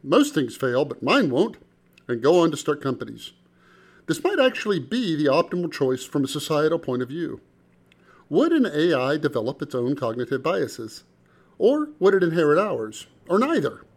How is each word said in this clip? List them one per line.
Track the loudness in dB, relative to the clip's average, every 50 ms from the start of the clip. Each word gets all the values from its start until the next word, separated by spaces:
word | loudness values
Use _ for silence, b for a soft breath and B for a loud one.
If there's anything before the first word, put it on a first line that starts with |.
| 0
most | 4 4 4 4 4 0
things | -2 -2 -2 -4
fail, | -4 -4 -2 0 0 -2
but | -2 -6 -6 0
mine | 2 2 2 2 2
won't," | 2 0 0 0 -2 -12 _ _ _ _ _ _ _ _ _
and | -6 -6 0 2
go | 4 4 6
on | 4 2
to | 0
start | -2 -4 -4 -4 -2
companies. | -2 -4 -4 -4 -8 -12 -12 -16 -18 -20 _ _ _ b b b b b b b b b b b b
This | b -6 -2 -2
might | -2 2 4
actually | 2 2 2 -2 -2 -2 -2 -2
be | -2 -4 -4 -2 -2 -2 -2
the | 0 2
optimal | 2 4 2 2 0 -2 -4 -4 -6
choice | -2 -2 0 0 0 -2 -6
from | -4 -2 -2 -2
a | -2
societal | -4 -8 -4 -2 0 0 2 0 0 -2
point | -4 -4 -4 -4 -4
of | -6
view. | -6 -8 -8 -8 -10 -14 _ _ _ _ _ _ _ _ _ b b b b b b b b
Would | b 2 2 4 4 4
an | 2 2
A | 2 2 0 2 2
I | 2 2 2 0 -2
develop | 0 0 -2 -2 0 -4 -4 -6 -6
its | -10 -6 -4
own | -2 -2 -2 -2
cognitive | -2 -4 -6 -4 -4 -4 -4 -4 -2
biases? | -2 -2 0 0 -2 -4 -6 -12 -14 -14 -14 -18 _ _ _ _ b b b b b b b b
Or | 2 4 4 4 -2 -6 -4 _
would | 4 4 4
it | 4 2
inherit | 2 2 2 4 4 4
ours? | 2 2 0 -4 -6 -6 -8 -10 -16 -20 _ _ _ _ 0
Or | 2
neither? | 2 2 2 2 0 0 -2 -6 -8 -20 _ _